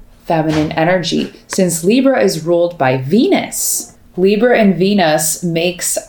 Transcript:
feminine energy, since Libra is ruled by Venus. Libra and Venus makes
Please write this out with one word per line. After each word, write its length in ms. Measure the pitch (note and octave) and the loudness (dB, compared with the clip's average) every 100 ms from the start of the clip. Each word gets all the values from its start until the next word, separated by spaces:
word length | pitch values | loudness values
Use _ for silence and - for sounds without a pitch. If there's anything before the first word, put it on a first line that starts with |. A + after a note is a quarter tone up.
| - - - | -20 -12 -4
feminine 480 | E3 D#3 D#3 D3+ | -2 0 0 -2
energy, 600 | - D#3+ F#3 E3 D#3 C#3+ - - | 0 0 0 -2 -4 -4 -10 -6
since 340 | - F3+ D#3+ | -2 -2 0
Libra 400 | F3 B3+ C4+ B3+ | 0 2 2 2
is 220 | G3+ D#3+ | 0 0
ruled 340 | D#3 E3+ E3+ - | 0 0 0 0
by 200 | C3 C3 | 0 0
Venus. 1000 | C3+ G3+ F#4 C#4 - - - - - - - - | 0 2 2 0 -2 -6 -4 -6 -8 -18 -12 -2
Libra 420 | F#3+ G#3 B3 A#3 | 0 2 2 4
and 160 | G3+ E3+ | 2 2
Venus 680 | F#3+ G#3 E3 D#3 - - | 0 2 2 0 -2 -4
makes 540 | F3 E3 F3 F3 - - | -4 -2 -2 -4 -6 -4